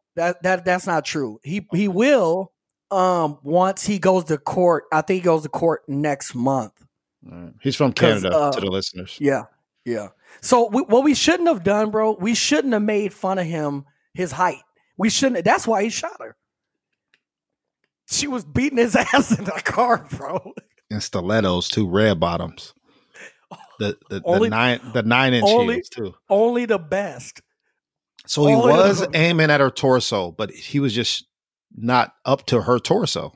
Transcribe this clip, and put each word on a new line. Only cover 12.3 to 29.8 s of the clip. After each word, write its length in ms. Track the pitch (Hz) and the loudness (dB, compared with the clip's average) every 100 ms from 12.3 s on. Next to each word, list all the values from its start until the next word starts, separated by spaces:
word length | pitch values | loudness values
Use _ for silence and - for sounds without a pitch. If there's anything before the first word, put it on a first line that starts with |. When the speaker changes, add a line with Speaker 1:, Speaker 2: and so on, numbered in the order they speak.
Speaker 1:
shouldn't 380 | 226 - 302 277 | -2 0 0 0
have 80 | 220 | 0
made 320 | 208 208 208 | 0 -2 -4
fun 240 | - 185 190 | -6 -4 -4
of 80 | 165 | -4
him, 380 | 165 147 143 143 _ _ | -4 -4 -6 -12 _ _
his 180 | - 180 | -8 -6
height. 300 | 131 180 139 _ _ _ - | -2 -2 -2 _ _ _ -4
We 120 | 214 | -2
shouldn't. 340 | - 269 202 | 2 0 0
That's 240 | 170 254 226 | 0 0 0
why 160 | 214 | -2
he 60 | 220 | -2
shot 260 | - 339 427 | -6 -10 -12
her. 160 | - - _ _ _ _ _ _ _ _ _ _ _ _ _ _ _ _ - | -18 -20 _ _ _ _ _ _ _ _ _ _ _ _ _ _ _ _ -8
She 180 | - 294 | -6 -4
was 160 | 254 | -6
beating 340 | 147 147 277 254 | -6 -2 -2 0
his 160 | 233 240 | 0 0
<laughs> 0 | |
ass 420 | - 269 - 226 | 2 0 2 -2
in 60 | 196 | -2
the 60 | 160 | -6
car, 440 | - - 247 220 - | -4 0 0 0 -2
bro. 420 | - 139 180 208 - _ _ - | -12 -8 -8 -8 -20 _ _ -10
Speaker 2:
In 100 | 107 | -10
stilettos, 640 | - 98 87 110 98 87 - | -6 -6 -2 0 2 0 -2
too, 180 | - 98 | -2 0
red 320 | 95 107 87 | 2 2 2
bottoms. 540 | 85 85 85 - - _ _ _ _ - - _ _ - - - | 0 -2 -8 -12 -20 _ _ _ _ -20 -20 _ _ -20 -20 -8
The, 200 | 104 - - | -6 -6 -10
the, 100 | 98 | -8
the 0 | 170 | 0
Speaker 1:
Only, 240 | 180 226 | 0 2
Speaker 2:
nine, 300 | 208 123 120 - | 2 0 0 -4
the 100 | 120 | -2
nine 300 | 110 123 135 123 | 2 2 2 2
inch 100 | 113 | 4
Speaker 1:
only, 280 | 233 233 240 | 4 2 -2
Speaker 2:
heels, 140 | - | -6
too. 260 | 127 101 - - | -10 -10 -10 0
Speaker 1:
only 360 | 202 233 240 233 | 2 2 0 0
the 140 | 202 | -2
best. 640 | 151 190 196 127 - - _ _ _ _ _ _ _ _ - | -2 -6 -6 -12 -18 -20 _ _ _ _ _ _ _ _ -8
Speaker 2:
So 220 | - 147 | 2 4
he 60 | |
Speaker 1:
Only 200 | 143 240 | 6 6
the 60 | 156 | 6
Speaker 2:
was 200 | 190 185 | 6 4
Speaker 1:
best. 100 | 190 | 0
Speaker 2:
aiming 380 | 160 165 165 156 | 2 2 4 4
at 80 | 147 | 4
her 100 | 135 | 2
torso, 600 | - | 2